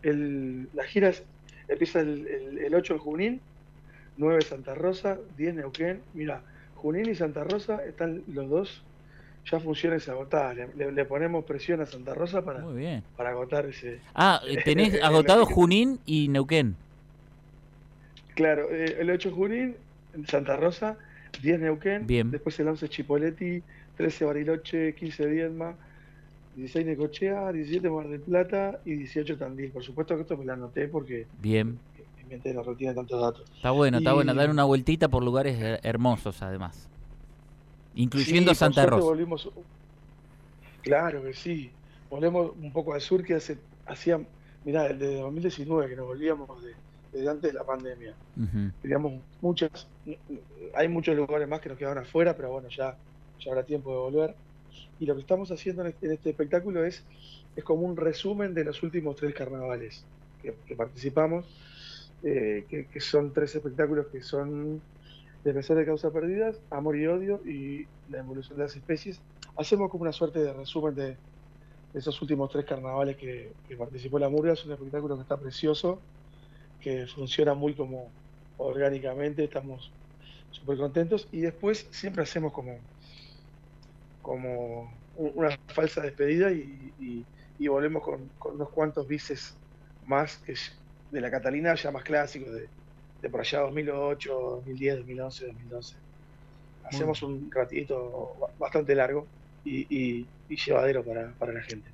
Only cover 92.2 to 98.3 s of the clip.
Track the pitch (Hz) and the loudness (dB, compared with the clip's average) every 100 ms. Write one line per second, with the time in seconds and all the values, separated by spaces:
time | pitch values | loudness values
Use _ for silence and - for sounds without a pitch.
92.2 | 143 147 127 113 113 - - - - - | 0 -6 -10 -10 -12 -18 -20 -20 -20 -10
93.2 | - 127 120 143 139 143 147 143 143 143 | -6 -4 -2 0 0 -2 -4 -2 -2 -4
94.2 | - 131 127 123 131 131 135 135 123 127 | -4 -4 -4 -6 -10 -2 -2 -2 -6 -10
95.2 | 131 - 123 113 120 120 123 - - - | -10 -10 -14 -14 -12 -12 -12 -18 -20 -20
96.2 | - - - - - - 127 139 156 151 | -20 -20 -20 -20 -20 -20 -8 -2 0 -2
97.2 | 139 135 143 131 123 143 143 131 123 127 | -4 -6 -4 -2 0 -2 -2 -4 -4 -8
98.2 | - | -10